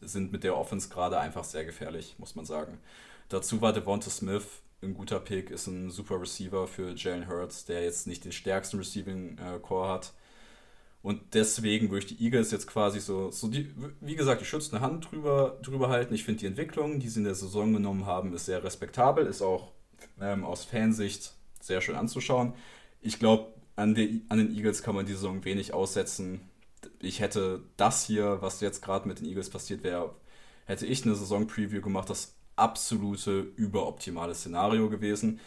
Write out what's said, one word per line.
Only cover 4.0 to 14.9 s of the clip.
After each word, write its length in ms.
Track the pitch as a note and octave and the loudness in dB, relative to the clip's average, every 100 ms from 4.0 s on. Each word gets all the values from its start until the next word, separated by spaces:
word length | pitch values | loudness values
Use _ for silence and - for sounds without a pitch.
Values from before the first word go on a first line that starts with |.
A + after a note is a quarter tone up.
| - | 0
Smith 520 | - F#2+ G2+ - - - _ | -4 -2 -2 -4 -14 -20 _
ein 100 | G2 | -8
guter 280 | F#2 F#2+ G2+ | -8 -4 -4
Pick, 300 | - F#2+ - | -2 -4 -4
ist 180 | E2 F#2+ | -8 -6
ein 220 | F2+ F#2 | -6 -6
super 300 | F2+ - F#2+ | -8 -4 -4
Receiver 460 | F2+ - F#2 F#2+ F#2 | -4 -8 -4 -2 -2
für 280 | - F2+ | -4 -6
Jalen 340 | F2 F#2+ F2 F2 | -4 -4 -4 -4
Hurts, 360 | E2+ F2+ - | -6 -6 -8
der 180 | - F2 | -6 -2
jetzt 240 | E2+ - - | -2 -2 -6
nicht 200 | F2 F#2 | -8 -8
den 60 | |
stärksten 440 | - G2 F#2+ - G2+ | -6 0 0 0 -6
Receiving, 640 | F#2 G2+ F#2 F#2+ F2 D#2 | -4 -6 -6 -6 -8 -10
äh, 200 | F2+ F2+ | -8 -8
Core 300 | - F#2 F#2+ | -2 0 2
hat. 240 | F#2+ - - - - - - - - - - | -2 -6 -16 -20 -20 -20 -20 -20 -20 -20 -8
Und 320 | G2+ G#2 - | -4 -4 2
deswegen 560 | A2+ G#2+ - G#2+ A2 G#2+ | 4 4 2 2 4 4
würde 140 | G2 | 2
ich 120 | - A#2 | -2 0
die 80 | |
Eagles 260 | A#2 A#2+ A2 | 4 4 4
jetzt 160 | G#2 - | 0 -2
quasi 340 | A2 G#2 G2+ | 2 2 2
so, 300 | G2 F#2+ F#2+ | -2 -2 -2
so 180 | - A2 | -4 -2
die, 240 | C3+ C#3+ - C#3+ - | -2 -4 -8 -12 -10
wie 160 | D3 D#3 | -6 2
gesagt, 260 | C3+ B2 | 4 4
die 20 | |
schützende 380 | - D3+ - G#2+ | 0 -4 -2 -2
Hand 280 | B2+ | 0